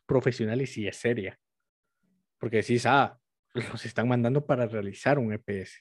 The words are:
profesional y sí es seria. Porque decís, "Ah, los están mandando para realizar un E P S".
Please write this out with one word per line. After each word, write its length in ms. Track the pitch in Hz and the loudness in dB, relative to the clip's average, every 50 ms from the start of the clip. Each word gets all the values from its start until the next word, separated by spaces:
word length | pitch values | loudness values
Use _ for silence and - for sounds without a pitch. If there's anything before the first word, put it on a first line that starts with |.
| _ | _
profesional 560 | - - 127 - 135 120 - 117 107 113 127 | 0 0 2 2 2 0 0 -2 -2 0 -2
y 40 | 139 | -4
sí 200 | 123 - 117 104 95 | -4 -6 -6 -6 -6
es 80 | - | -6
seria. 420 | - - 120 120 110 95 95 - _ _ _ _ _ _ _ _ _ _ _ _ _ _ _ _ _ _ _ _ _ | -2 -2 -2 -2 0 -4 -8 -12 _ _ _ _ _ _ _ _ _ _ _ _ _ _ _ _ _ _ _ _ _
Porque 200 | - 117 113 110 | -6 0 0 0
decís, 280 | 101 - 123 117 - | 2 2 0 2 4
"Ah, 320 | 123 131 143 123 101 - _ _ _ _ _ _ _ | 6 6 6 4 4 0 _ _ _ _ _ _ _
los 320 | _ 123 110 - - 117 - | _ -8 -6 -6 -10 -10 -10
están 240 | 117 - - 110 123 | -6 -2 -2 2 2
mandando 380 | 123 120 117 117 131 147 143 | 2 2 2 2 2 0 0
para 200 | - 143 123 120 | 0 0 0 0
realizar 520 | 107 113 107 101 98 98 - - 135 143 143 | -2 -2 -6 -6 -6 -10 -2 2 2 2 2
un 160 | 120 110 107 | 0 -2 -4
E 40 | 104 | -6
P 220 | - - 101 95 | -6 -6 -6 -6
S". 180 | 95 - - - | -8 -10 -16 -20